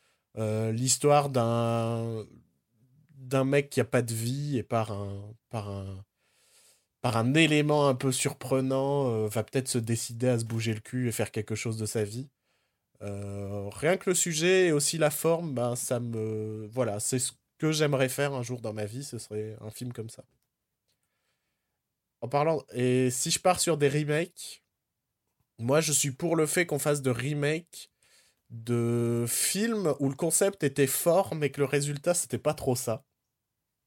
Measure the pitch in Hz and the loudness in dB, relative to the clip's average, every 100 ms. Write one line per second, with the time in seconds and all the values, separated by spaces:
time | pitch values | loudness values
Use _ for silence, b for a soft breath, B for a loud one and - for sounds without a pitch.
0 | _ _ _ - 110 110 113 113 131 - | _ _ _ -6 -2 0 0 0 0 2
1 | 147 147 143 127 117 117 117 117 113 117 | 6 6 4 2 2 2 2 0 0 -2
2 | 117 113 104 - _ _ _ _ _ _ | -4 -6 -10 -16 _ _ _ _ _ _
3 | _ - 127 135 135 143 143 - 117 127 | _ -20 -2 0 4 2 2 0 2 2
4 | 120 113 113 139 147 135 101 117 110 101 | 0 -2 -2 -4 -2 -2 0 -2 -2 -4
5 | 101 101 101 113 _ 117 104 98 95 98 | -6 -8 -12 -18 _ -8 -6 -8 -8 -12
6 | 98 _ b b b b b b b b | -16 _ b b b b b b b b
7 | 123 113 117 147 160 151 147 147 143 127 | 0 2 4 6 6 6 4 4 4 4
8 | 135 123 139 - 127 131 131 135 139 143 | 2 0 -2 -4 -2 0 2 0 0 0
9 | 135 110 107 113 107 135 127 123 113 117 | 0 0 0 -2 -2 -2 0 -2 0 -2
10 | - 117 127 117 113 113 110 107 - 127 | -4 -2 2 2 0 -4 -2 -4 -4 -4
11 | 123 110 107 - 104 110 120 110 107 117 | -2 -2 -4 -4 -4 -4 -4 -4 -4 -2
12 | 104 113 135 _ _ _ _ _ _ _ | -2 -4 -12 _ _ _ _ _ _ _
13 | 101 101 101 101 98 101 101 - 147 185 | -10 -8 -8 -8 -8 -8 -8 -2 0 0
14 | - 175 175 156 170 185 185 147 143 165 | 0 0 0 0 4 4 6 4 2 2
15 | 151 147 160 165 170 123 120 120 - 120 | 0 2 2 0 0 -2 0 -2 -2 -2
16 | 120 113 110 110 107 110 107 117 117 104 | -2 -4 -4 -4 -6 -8 -6 -2 -2 -2
17 | - 131 - - _ - 156 156 151 135 | -2 -2 -2 -8 _ -4 -2 2 2 2
18 | 131 131 143 135 120 123 113 107 107 120 | 0 0 -2 -2 -6 -6 -6 -6 -6 -8
19 | 139 117 - 143 110 113 110 - 127 120 | -10 -12 -8 -8 -8 -10 -14 -10 -10 -8
20 | 113 - - _ _ _ _ _ _ _ | -12 -14 -20 _ _ _ _ _ _ _
21 | _ _ _ _ _ _ _ _ _ _ | _ _ _ _ _ _ _ _ _ _
22 | _ _ 120 143 151 160 - 123 127 127 | _ _ -4 0 2 0 -2 -2 2 4
23 | 127 123 - - 185 180 - 151 143 147 | 2 0 -2 0 2 2 2 2 2 2
24 | 147 151 175 - - - _ _ _ _ | 0 -2 -2 -8 -18 -18 _ _ _ _
25 | _ _ _ _ _ - 117 147 156 139 | _ _ _ _ _ -6 2 2 2 0
26 | 147 127 170 165 151 185 175 147 151 147 | 0 -2 0 2 2 2 0 0 0 0
27 | 131 120 131 147 143 160 170 - - _ | 0 0 -2 -2 0 -2 -6 -18 -20 _
28 | b b b b b 117 113 120 117 120 | b b b b b -10 -2 0 2 2
29 | 117 120 120 - - 190 226 220 175 139 | 2 0 0 0 -2 0 0 0 0 0
30 | 139 135 170 - 196 196 147 139 135 - | 0 0 0 2 2 2 -2 2 0 2
31 | 170 170 190 160 143 139 139 147 143 143 | 2 4 2 0 -2 0 0 2 0 -2
32 | - 170 - 120 151 147 131 123 - 110 | -2 -2 -2 -2 -2 -2 0 -2 -2 -4
33 | - _ _ _ _ _ _ _ | -6 _ _ _ _ _ _ _